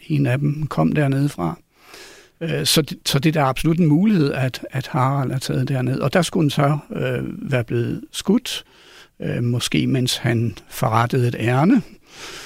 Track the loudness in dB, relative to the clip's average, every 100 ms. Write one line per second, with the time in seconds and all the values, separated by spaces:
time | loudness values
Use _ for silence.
0 | -2 0 0 0 0 -2 -4 0 0 2
1 | 2 2 0 -2 -6 -6 _ _ -20 -20
2 | -20 -20 -20 -10 -6 -4 -2 0 -2 -4
3 | -4 0 0 2 0 0 0 2 4 4
4 | 4 4 2 0 -2 -4 -8 -6 -4 0
5 | 0 0 -2 -4 -2 -2 0 0 -2 -2
6 | 0 2 2 2 2 2 2 0 -4 -6
7 | -4 -4 -6 -8 -2 -2 0 -2 -2 -4
8 | -8 -6 2 2 0 -10 -12 -20 -20 -20
9 | -20 -8 -4 -2 0 -2 0 0 2 2
10 | 0 0 0 0 0 -4 -12 -4 0 2
11 | 2 2 0 0 0 4 6 4 2 -8
12 | _ -18 -16 -16